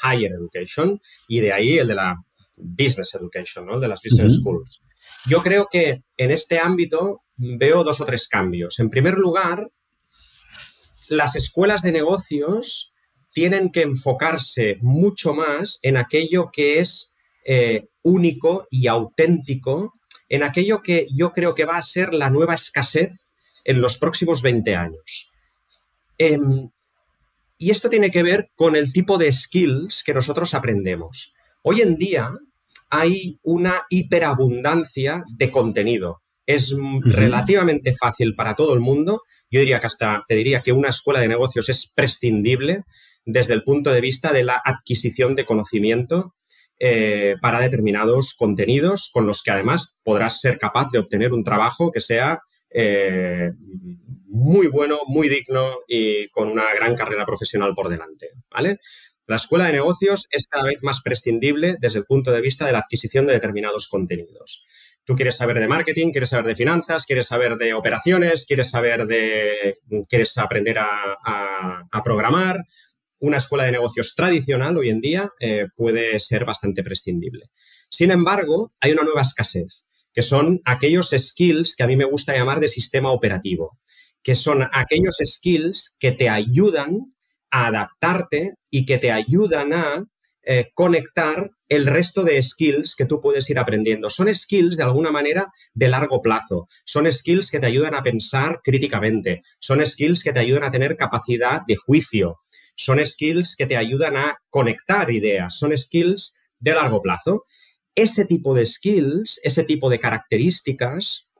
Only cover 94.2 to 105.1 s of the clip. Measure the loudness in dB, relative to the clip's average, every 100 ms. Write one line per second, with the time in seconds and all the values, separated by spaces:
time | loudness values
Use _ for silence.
94.2 | 0 0 0 2 2 2 2 2 2 0
95.2 | 0 0 -4 _ _ 0 2 2 0 0
96.2 | 2 0 0 -6 -8 _ -6 0 2 2
97.2 | 2 2 2 -2 0 2 0 -2 -2 -2
98.2 | -2 -2 -2 -2 0 2 2 0 0 0
99.2 | -2 -4 -8 _ -2 0 0 0 0 0
100.2 | 0 0 2 2 0 0 -2 -2 -4 -4
101.2 | -2 -2 0 -2 -2 -2 2 2 2 0
102.2 | -2 -4 _ _ _ -6 0 2 0 -2
103.2 | -2 0 -2 -2 -2 -2 0 -2 -2 -2
104.2 | -2 -4 _ 0 0 0 -2 0 0